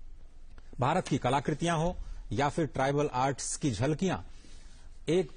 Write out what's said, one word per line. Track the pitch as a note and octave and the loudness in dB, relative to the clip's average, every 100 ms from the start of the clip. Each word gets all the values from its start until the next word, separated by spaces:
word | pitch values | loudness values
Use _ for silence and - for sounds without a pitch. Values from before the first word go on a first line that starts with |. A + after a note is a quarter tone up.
| - - - - - - - - | -12 -12 -14 -14 -14 -14 -12 0
भारत | B2+ F3 - | 2 2 2
की | C#3+ | 2
कलाकृतियां | B2 C#3 - - E3+ E3 | 4 2 2 0 2 2
हो | E3+ F3+ - - - | 2 0 -6 -8 -4
या | G#2+ C#3+ | 0 2
फिर | E3+ D3 | 2 0
ट्राइबल | - C3+ C#3+ D3 | 2 2 4 2
आर्ट्स | B2+ C3+ - - - | 2 2 0 -4 -2
की | D3+ | 0
झलकियां, | G2 C3+ D3+ F#3 B2+ - - - - - - - - - | 2 2 2 2 0 -4 -12 -14 -14 -14 -16 -16 -10 2
एक | F3 F3 | 2 2